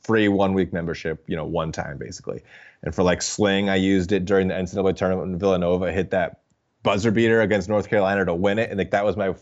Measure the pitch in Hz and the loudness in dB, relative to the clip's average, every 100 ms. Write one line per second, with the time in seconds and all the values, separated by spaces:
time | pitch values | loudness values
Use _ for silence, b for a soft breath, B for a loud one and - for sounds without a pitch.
0 | - 110 104 98 98 95 90 90 82 80 | 0 2 4 4 2 2 0 -4 -6 -6
1 | 82 76 - 85 78 85 80 - 71 67 | -6 -8 -6 -6 -4 -4 -4 -6 -8 -10
2 | - - - - - B B B - - | -14 -14 -12 -12 -14 B B B -8 0
3 | 90 87 - - 101 98 98 95 98 95 | 2 2 -2 0 2 2 2 2 4 2
4 | 85 98 92 98 92 90 90 98 95 87 | 2 0 2 2 2 -2 -4 -2 0 0
5 | 92 92 87 87 98 92 87 90 90 92 | -2 -2 -4 -2 0 2 2 0 0 -2
6 | 87 92 82 - _ _ _ _ 104 101 | -2 -2 -2 -6 _ _ _ _ -2 0
7 | 113 107 113 113 101 104 90 107 - 107 | 2 2 4 4 4 0 0 -2 0 2
8 | 95 101 90 85 98 104 117 98 90 101 | 2 2 0 0 0 0 -2 -4 -2 0
9 | 104 104 95 - | 0 0 -2 -4